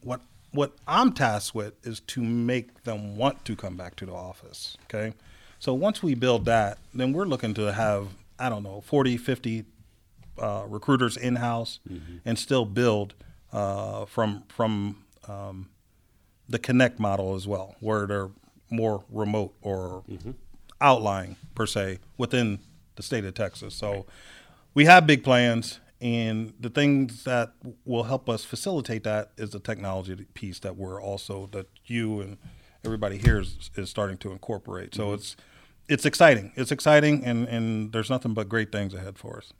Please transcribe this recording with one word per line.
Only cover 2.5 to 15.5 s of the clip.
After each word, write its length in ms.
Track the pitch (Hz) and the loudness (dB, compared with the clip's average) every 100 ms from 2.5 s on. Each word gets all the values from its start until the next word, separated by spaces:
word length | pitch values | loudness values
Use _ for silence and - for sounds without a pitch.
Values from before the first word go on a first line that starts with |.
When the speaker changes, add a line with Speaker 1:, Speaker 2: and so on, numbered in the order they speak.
| 123 113 _ | 0 -4 _
Speaker 1:
them 320 | 120 104 104 101 | -10 -8 -8 0
want 280 | 135 - - | 0 0 -8
to 100 | 104 | -8
come 200 | 95 90 | -8 -10
back 200 | 90 - | -12 -14
to 100 | 92 | -14
the 60 | |
office, 640 | 90 92 - 90 - - - | -12 -14 -16 -18 -14 -14 -16
okay? 300 | - 107 110 - - - - - | -10 -6 -6 -8 -20 -20 -20 -8
So 160 | - | -2
once 280 | 127 202 - | 0 0 0
we 120 | 175 | 0
build 300 | 123 127 117 117 | 2 4 4 4
that, 320 | 113 101 104 - | 4 2 -2 -10
then 180 | 123 127 | -2 0
we're 120 | 151 196 | 0 0
looking 260 | 131 110 | -2 -2
to 180 | 107 104 | -2 -2
have, 360 | 104 110 101 98 95 - - | 0 0 0 -2 -14 -18 -6
I 100 | 127 | -4
don't 140 | 107 | -4
know, 180 | 98 101 | -8 -12
forty, 360 | - 143 131 120 | 0 2 4 2
fifty, 460 | 127 123 117 113 - _ - _ _ - - - | -2 -4 -4 -6 -8 _ -20 _ _ -20 -18 -8
uh, 260 | 110 101 104 | -6 -4 -6
recruiters 480 | 107 147 131 120 120 | -4 2 4 4 0
in-house 640 | 123 120 120 117 113 - 95 | -2 -2 -2 -4 -6 -12 -14
Speaker 2:
Mm-hmm. 260 | 90 82 87 | -14 -14 -10
Speaker 1:
and 140 | - - | -4 -4
still 260 | - 131 | 0 0
build, 500 | 107 101 123 104 101 - - - - | 2 2 2 2 -2 -10 -20 -20 -10
uh, 520 | 107 98 98 104 104 104 | -4 -4 -4 -6 -8 -6
from, 380 | - 107 101 - | -2 0 -2 -8
from, 540 | - 110 104 101 101 _ _ - | -2 0 0 -2 -6 _ _ -14
um, 420 | 101 101 | -12 -12